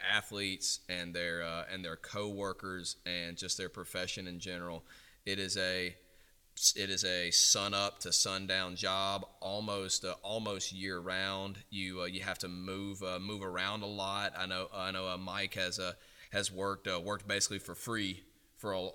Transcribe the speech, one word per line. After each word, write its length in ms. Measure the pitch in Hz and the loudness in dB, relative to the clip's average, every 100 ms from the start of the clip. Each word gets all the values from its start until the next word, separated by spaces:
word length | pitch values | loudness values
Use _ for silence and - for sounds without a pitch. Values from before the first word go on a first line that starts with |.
| 92 | 2
athletes 680 | 104 - 101 101 95 - - - | 2 2 0 0 0 0 0 -2
and 240 | 90 87 | -4 -2
their, 280 | 85 87 85 | -2 0 0
uh, 220 | 82 82 82 | -2 -2 -4
and 120 | 95 | -4
their 120 | 87 82 | -4 -6
coworkers 1000 | - 104 104 98 98 92 98 92 85 - 87 | -6 -4 -2 -2 -2 -2 -6 -4 -4 -6 -4
and 300 | 87 85 85 | -2 -2 -4
just 200 | 92 - | -2 -2
their 120 | 92 | -2
profession 560 | - 87 92 92 - 92 | -6 -6 -2 -2 -2 -6
in 120 | 87 | -6
general. 460 | 92 90 87 82 - - - - | -4 -4 -4 -6 -10 -20 -20 -8
It 140 | - 98 | -2 -2
is 180 | 92 95 | 0 2
a, 380 | 92 92 90 - - - - - - - - | 2 2 0 -4 -14 -20 -20 -20 -18 4 6
it 160 | - 98 | 6 4
is 140 | 92 | 2
a 260 | 95 90 87 | 4 4 6
sun 420 | - - 107 101 | 8 8 8 6
up 280 | 98 101 - | 4 4 0
to 120 | 95 | 2
sundown 640 | - 104 95 95 95 92 90 | 4 4 2 2 2 2 0
job, 500 | 98 95 98 98 95 - | 2 2 2 0 -4 -8
almost, 640 | 95 101 107 101 95 - | -4 -2 0 -2 0 0
uh, 120 | 92 - | 0 -4
almost 500 | 98 110 107 98 - | -2 -2 -2 -2 -4
year 260 | 95 95 90 | -2 -2 -2
round. 600 | 87 92 95 98 98 98 - | 0 0 0 0 -4 -8 -8
You, 320 | 101 92 92 | -4 -2 -2
uh, 40 | 90 | -2
you 140 | 92 | -2
have 180 | 95 92 | -2 -2
to 80 | 92 | -4
move, 540 | 90 92 95 101 98 | -6 -4 -4 -4 -4
uh, 160 | 92 90 | -2 -2
move 220 | 95 104 | -4 -4
around 400 | 95 90 95 107 | -4 0 0 -2
a 40 | 104 | -4
lot. 480 | 101 95 101 101 90 | -2 0 0 -2 -2
I 80 | |
know, 240 | 92 92 92 | -2 -2 -2
I 160 | 98 95 | -4 -2
know, 180 | 95 92 | -2 -2
uh, 80 | 90 | -2
Mike 380 | 92 98 98 | -2 -2 -2
has, 240 | 98 90 90 | 0 0 0
uh, 140 | 90 87 - - - | -4 -6 -12 -20 -4
has 220 | 98 95 | -2 -2
worked, 360 | 92 98 95 98 | 0 -2 -2 -2
uh, 120 | 90 | -2
worked 260 | 90 104 101 | 0 -4 0
basically 320 | 101 - 98 | 2 2 0
for 160 | - | -6
free 480 | 87 - 113 98 92 - - _ - | -8 -2 0 0 -2 -10 -20 _ -8
for 140 | 107 | -2
a, 140 | 92 90 | -2 -2